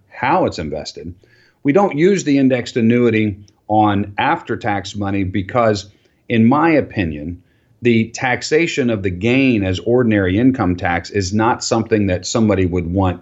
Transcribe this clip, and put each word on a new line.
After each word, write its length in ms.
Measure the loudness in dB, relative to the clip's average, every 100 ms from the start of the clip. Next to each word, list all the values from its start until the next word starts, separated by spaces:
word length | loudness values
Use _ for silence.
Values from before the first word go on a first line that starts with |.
| _
how 360 | -6 0 0 0
it's 140 | -4
invested. 540 | -8 -8 -10 -14 -14 -16 _ _ _ _
We 80 | 0
don't 260 | 2 2 2
use 280 | 2 2 2
the 120 | 2
indexed 380 | 4 2 -2 0
annuity 640 | 2 4 2 2 -2 -4 -14 _ -2
on 460 | 2 2 0 -4 -2
after-tax 800 | -2 -2 -4 -6 -4 -6 -6 -8
money 260 | -4 -4
because, 640 | -4 -4 -2 0 2 0 -6 _ _ _ -4
in 160 | 2
my 280 | 4 4 2
opinion, 680 | 2 0 -4 -4 -4 -10 -12 _ _ _ -4
the 280 | 2 2 0
taxation 800 | -4 -4 -4 0 0 0 -2 -2
of 120 | -2
the 80 | -4
gain 540 | -2 0 2 2 2
as 160 | 0 -2
ordinary 580 | 0 2 4 2 2 2
income 380 | 2 2 0 0
tax 340 | -2 -2 -2
is 240 | -4 -2
not 300 | 0 0 0
something 440 | -2 -2 0 0 0
that 180 | -2 -2
somebody 400 | 0 2 2 0
would 260 | -2 -2
want 300 | 0 0 -2